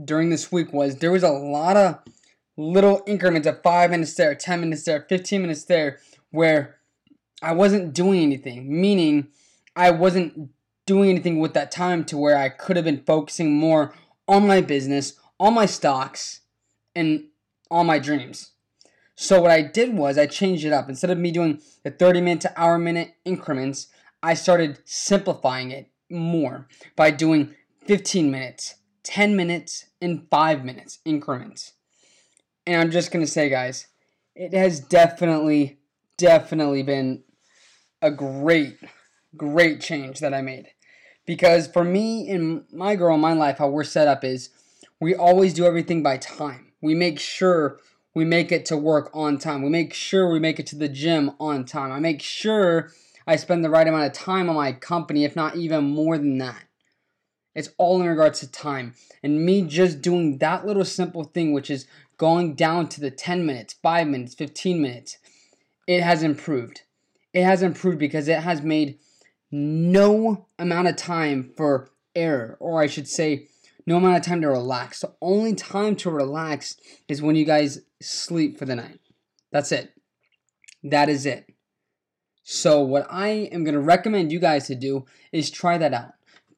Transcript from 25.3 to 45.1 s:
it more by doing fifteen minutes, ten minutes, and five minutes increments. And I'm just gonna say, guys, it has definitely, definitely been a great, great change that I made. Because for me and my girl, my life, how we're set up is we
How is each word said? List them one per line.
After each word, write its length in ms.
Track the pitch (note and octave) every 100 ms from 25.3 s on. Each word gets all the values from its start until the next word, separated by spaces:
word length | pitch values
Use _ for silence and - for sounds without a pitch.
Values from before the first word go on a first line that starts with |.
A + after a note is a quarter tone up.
| D3+ C3+ B2+ B2+
it 180 | C#3 - _ _
more 600 | F3 E3 E3+ C3+ C3 - _ -
by 160 | - D3+
doing 460 | C#3+ D#3+ D#3 C#3 - _ _ -
fifteen 460 | G3+ F#3+ F#3+ D3
minutes, 420 | C3+ B2+ - - - _ _
ten 320 | - G3 G#3 G3
minutes, 500 | F3 E3+ - - - _
and 240 | F3 D#3 -
five 360 | D3 D#3+ D3
minutes 340 | B2+ B2 - -
increments. 720 | D#3+ D3+ D3 B2+ - - - _ _ _ _ _ _ _ _ _ -
And 140 | E3+
I'm 100 | E3
just 220 | E3+ E3+
gonna 160 | F3 D3+
say, 200 | E3 D3
guys, 380 | C3 B2+ B2+ - _ _ _ _
it 180 | - F3+
has 280 | F#3+ F#3 D3+
definitely, 960 | B2+ F3 E3+ E3+ F3 D#3 D#3 D3+ C#3 - _ _ _ -
definitely 640 | F3 D#3+ - D#3+ D3 C#3
been 400 | C3+ C#3 C3 C3 _ _ _ _ _ _ _ _
a 80 | D3+
great, 680 | C#3+ C#3 C3+ D3 E3 C3+ - - _ _ _ _ -
great 440 | D3 D#3 E3+ D3
change 380 | - D3+ C3+ C3
that 160 | D3+
I 80 | C3+
made. 280 | C3+ C3 - _ _ _ _ _ -
Because 420 | E3 D#3 E3+ D3
for 160 | F3
me 440 | F3 F#3+ A3 A3+ F#3
and 360 | F#3+ D#3+ D#3+ -
my 240 | D#3 F#3+ G#3
girl, 200 | F3 D#3
my 160 | D#3
life, 240 | D#3+ D3 C3+
how 100 | C#3+
we're 160 | D3
set 240 | C#3+ E3 D3
up 160 | C3+
is 260 | C3 B2+ - _ _ _ _ _
we 140 | D#3+